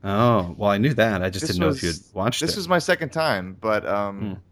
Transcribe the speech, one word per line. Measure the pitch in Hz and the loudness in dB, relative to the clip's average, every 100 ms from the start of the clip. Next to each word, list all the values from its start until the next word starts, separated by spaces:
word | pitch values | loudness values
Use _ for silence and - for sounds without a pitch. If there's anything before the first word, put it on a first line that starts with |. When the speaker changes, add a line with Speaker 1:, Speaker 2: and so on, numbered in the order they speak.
Speaker 1:
Oh, | 98 101 120 113 87 82 | -2 2 4 4 0 0
well, | 104 | 0
I | 101 | 2
knew | 123 | 2
that. | 131 113 98 | 2 2 2
I | 92 | -2
just | 98 | -4
Speaker 2:
This | 156 90 | -4 0
Speaker 1:
didn't | 90 | 0
know | |
if | - | 0
you | 85 | -2
had | 78 | -4
Speaker 2:
was, | - | -8
Speaker 1:
watched | 95 101 - | -4 -2 -2
Speaker 2:
this | 151 | -4
Speaker 1:
it. | - | -4
Speaker 2:
was | 175 | 0
my | 180 | 0
second | 156 175 156 | 2 0 0
time, | 160 160 104 92 92 | -2 0 0 -2 -6
but, | 110 107 | 0 0
um, | - 101 101 101 | 0 -2 -2 -4
Speaker 1:
Hmm. | 107 92 _ | -8 -8 _